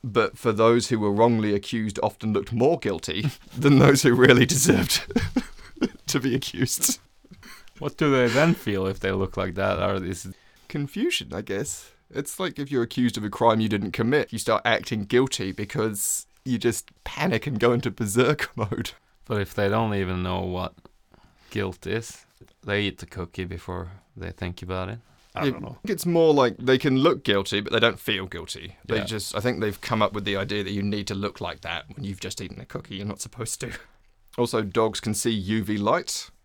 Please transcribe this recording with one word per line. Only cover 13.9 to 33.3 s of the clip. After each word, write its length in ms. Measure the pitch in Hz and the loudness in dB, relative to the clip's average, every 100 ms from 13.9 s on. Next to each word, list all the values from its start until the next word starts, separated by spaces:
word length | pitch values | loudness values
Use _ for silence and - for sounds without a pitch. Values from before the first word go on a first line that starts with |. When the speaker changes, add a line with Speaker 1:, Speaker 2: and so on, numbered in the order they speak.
Speaker 1:
commit, 400 | - 113 147 - | -2 0 0 0
you 40 | 110 | -4
start 240 | - 113 - | 0 0 2
acting 380 | 113 - 107 | 0 -2 -6
guilty 480 | 98 120 131 - 95 | 2 2 2 -2 -6
because 720 | 92 107 - 110 101 - - - _ | -6 -6 -4 -4 -2 -4 -6 -8 _
you 140 | 131 120 | -4 0
just 320 | 117 110 - _ | 0 -2 -10 _
panic 420 | - - 147 117 147 | -14 -4 -2 -2 -2
and 120 | 113 | 2
go 140 | 120 | 2
into 180 | 120 123 | 2 -2
berserk 600 | 98 107 104 123 147 - | -4 0 4 4 2 -4
<laughs> 40 | - | -4
mode. 340 | 104 - 113 - _ _ | -4 -4 -6 -10 _ _
Speaker 2:
But 160 | - 107 | -6 -4
if 140 | 98 | -2
they 140 | - 101 | 0 2
don't 240 | 113 113 | 2 0
even 280 | 101 92 90 | 0 -2 -2
know 180 | 90 90 | -2 -4
what 340 | 92 90 87 _ - _ _ _ _ _ _ | -4 -6 -6 _ -20 _ _ _ _ _ _
guilt 360 | 107 98 90 - | -6 -6 -6 -6
is, 400 | 110 113 - _ _ - _ | -6 -6 -18 _ _ -20 _
they 180 | - 101 | -4 -2
eat 160 | 101 - | -2 -4
the 80 | - | -14
cookie 380 | - 85 - | -10 -10 -8
before 480 | 90 87 - 90 90 98 _ - | -8 -10 -10 -10 -10 -16 _ -14
they 140 | 87 | -12
think 320 | 87 92 90 | -8 -10 -10
about 260 | 92 92 92 | -8 -6 -6
it. 80 | 117 _ _ _ | -12 _ _ _
I 120 | - - | -4 -4
Speaker 1:
Yeah, 40 | |
Speaker 2:
don't 100 | 160 | -4
know. 160 | - - | -12 -10
Speaker 1:
it's 200 | - 180 | -6 -4
more 300 | 175 170 160 | 0 4 6
like 220 | 143 123 - | 6 4 2
they 180 | 123 131 | 2 2
can 220 | 151 131 | 4 4
look 260 | 156 139 | 4 2
guilty, 360 | - 101 101 104 | 2 2 2 -4
but 100 | 104 | 0
they 80 | 113 | 2
don't 180 | 117 - | 2 0
feel 280 | - 101 95 | -4 -4 -4
guilty. 500 | 87 - - 82 - - | -10 -12 -14 -14 -18 -6
They 100 | 110 | -4
Speaker 2:
Yeah. 60 | |
Speaker 1:
just, 300 | 104 110 - | -4 -6 -6
I 60 | 107 | -4
think 200 | 123 107 | -2 -2
they've 200 | 107 98 | -4 -6
come 220 | - 113 | -4 0
up 100 | 104 | 0
with 140 | 101 98 | 0 -2
the 100 | 98 | -2
idea 260 | 98 104 | -2 -4
that 100 | 98 | -4
you 100 | 101 | -4
need 240 | 101 104 98 | -2 -4 -6
to 80 | |
look 260 | 98 101 - | -6 -6 -6
like 220 | 90 76 | -10 -10
that 220 | 85 87 - | -10 -10 -10
when 100 | - | -12
you've 160 | 101 95 | -12 -10
just 220 | 98 - | -12 -12
eaten 180 | 95 - | -12 -14
a 60 | 131 | -12
cookie. 300 | 127 - 98 | -14 -12 -10
You're 100 | 101 | -10
not 160 | 101 | -10
supposed 360 | - | -12